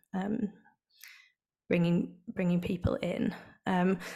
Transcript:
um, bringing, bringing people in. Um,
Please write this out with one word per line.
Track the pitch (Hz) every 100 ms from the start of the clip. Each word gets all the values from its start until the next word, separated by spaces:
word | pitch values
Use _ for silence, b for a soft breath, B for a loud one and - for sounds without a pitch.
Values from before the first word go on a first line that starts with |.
| _ 185
um, | 202 214 202 - _ _ _ B B B B _ _ _ -
bringing, | 180 170 175 - - -
bringing | - 180 175
people | 175 180 - -
in. | 175 - - - B B -
Um, | 180 185 185 B